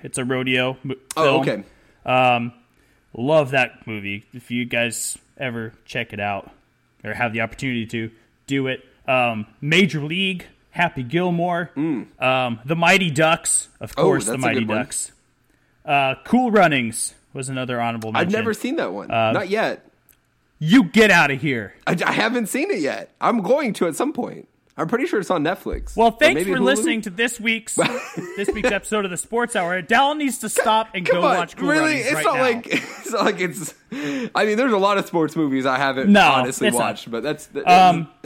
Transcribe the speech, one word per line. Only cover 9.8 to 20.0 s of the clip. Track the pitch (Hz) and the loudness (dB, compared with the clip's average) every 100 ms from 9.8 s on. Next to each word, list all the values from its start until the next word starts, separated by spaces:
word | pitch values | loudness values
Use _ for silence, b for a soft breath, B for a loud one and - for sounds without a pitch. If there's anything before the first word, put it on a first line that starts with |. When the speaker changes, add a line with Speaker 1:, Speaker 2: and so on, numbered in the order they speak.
| 196 151 | 4 2
Speaker 1:
League, | 147 175 190 185 - _ _ | -6 -4 -4 -4 -10 _ _
Happy | - 175 - | -2 -2 -2
Gilmore, | 123 156 180 170 175 175 175 - | -4 -2 0 0 -2 -2 -6 -4
Speaker 2:
Mm. | 160 131 - - | -2 -4 -6 -4
Speaker 1:
um, | 127 131 127 113 131 | 0 0 0 -4 -4
The | 165 | 0
Mighty | 170 190 185 | 4 4 2
Ducks, | 139 160 165 - - - - | 2 2 2 0 -4 -4 -14
of | 113 - | -10 0
Speaker 2:
Oh, | |
Speaker 1:
course, | 170 - 107 | 2 2 0
The | |
Speaker 2:
that's | 131 | -2
a | 123 | 0
Speaker 1:
Mighty | 113 | 0
Speaker 2:
good | 110 | 0
one. | 110 | -2
Speaker 1:
Ducks. | 104 - - _ _ _ _ _ _ _ | -4 -8 -10 _ _ _ _ _ _ _
Uh, | - 143 135 131 - | 0 2 2 -2 0
Cool | 240 254 | 2 4
Runnings | 208 175 139 117 110 - - _ | 6 6 4 0 -4 -8 -10 _
was | 139 131 | -12 -8
another | 131 127 123 | -6 -4 -2
honorable | 117 117 110 | -2 -4 -4
mention. | 113 175 | -2 0
Speaker 2:
I've | |
never | 208 220 | 0 -2
seen | 214 - 330 | -4 -4 -4
that | 113 | -4
one. | 98 92 | -6 -4
Speaker 1:
Uh, | 117 110 | 0 2
Speaker 2:
Not | 151 190 | 0 -2
yet. | 202 175 - _ _ | -2 -2 -4 _ _